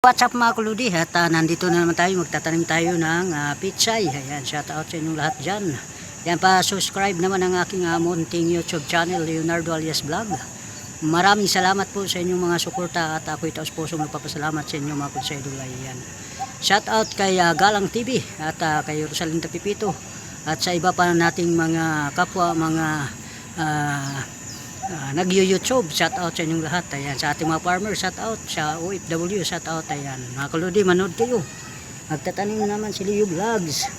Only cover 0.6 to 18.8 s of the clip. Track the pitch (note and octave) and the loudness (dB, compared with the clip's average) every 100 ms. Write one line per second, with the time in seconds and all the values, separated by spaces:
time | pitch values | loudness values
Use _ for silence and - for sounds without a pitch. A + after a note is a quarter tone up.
0.6 | G#3+ G#3+ B3+ E3+ E3 F3 E3+ E3 D#3+ E3 | 0 0 0 2 2 4 4 4 4 2
1.6 | F3+ E3+ E3+ E3 F3 F#3+ D#3+ D3+ D#3+ E3 | 4 4 4 4 2 2 0 -2 0 0
2.6 | E3 E3 E3+ F3 D#3+ E3 F#3 D3+ D3 C#3+ | 2 2 2 2 2 2 0 -2 -2 -2
3.6 | G3 F#3 - A3+ F3+ C#3 C3+ D3 B2+ D3+ | -4 0 0 2 0 -2 -6 -6 -4 -6
4.6 | C#3+ D#3 D#3 E3+ D#3 D#3 D3 D#3 C#3 G#3 | -4 -6 -6 -6 -4 -2 -2 -2 -4 -2
5.6 | G3 B2+ - - - - E3 E3+ F#3 F#3 | -2 -4 -8 -14 -14 -6 0 4 6 6
6.6 | F3 G3 - G3 G3 F3 F#3+ G3 F#3 F3+ | 6 0 -2 0 0 2 2 4 2 2
7.6 | F3 F#3+ E3+ E3+ E3+ F3 D#3+ E3+ E3+ E3+ | 0 0 2 2 2 0 -2 0 2 2
8.6 | E3 E3+ C#3+ E3+ E3+ F3+ D#3+ D#3+ E3 E3+ | 0 -4 2 2 2 0 0 0 0 0
9.6 | E3 D#3+ D#3+ C#3+ C#3+ F3 A3 D#3 - - | 0 -2 0 -2 -2 -2 -2 -6 -8 -14
10.6 | - - - - D#3 E3 F#3+ G#3+ G3 F#3+ | -14 -14 -14 -4 2 4 6 6 4 4
11.6 | F3+ G3 F#3+ G3+ F#3+ F#3 F3 F3+ F3 E3+ | 4 2 0 -4 -4 -2 0 0 2 0
12.6 | E3+ E3 F3 F3 D#3+ D#3 D#3 D3+ D#3+ D3+ | 0 -2 -2 -2 -2 -2 -4 -4 -4 -4
13.6 | D#3 - D#3 E3 D3 D3 D3 D3+ D3+ D#3 | -8 -6 -4 -4 -4 -6 -8 -4 -2 -2
14.6 | C#3+ D#3 C#3+ C#3+ C#3+ - - D3 C#3 C3+ | -4 -6 -4 -4 -4 -4 -6 -6 -8 -8
15.6 | C3 B2+ C3 B2+ - - - - - - | -8 -10 -10 -10 -12 -14 -14 -10 -10 -4
16.6 | - G3+ - A3 G#3+ - G3 F#3 E3+ D#3+ | 2 2 4 2 2 0 2 4 4 6
17.6 | F#3+ G#3+ G3 A3 A#3+ A#3+ - - D#3 - | 4 4 0 -2 0 -2 -2 -6 -6 -2
18.6 | E3 D3+ | 0 2